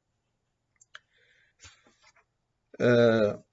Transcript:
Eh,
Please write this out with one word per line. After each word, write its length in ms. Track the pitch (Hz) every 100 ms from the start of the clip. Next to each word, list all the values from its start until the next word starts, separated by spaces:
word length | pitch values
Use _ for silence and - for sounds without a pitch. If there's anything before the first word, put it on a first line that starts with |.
| _ _ _ _ _ _ _ _ _ - _ _ _ _ _ _ - _ _ _ _ _ _ _ _ _ _
Eh, 640 | - 120 120 117 113 104 104 _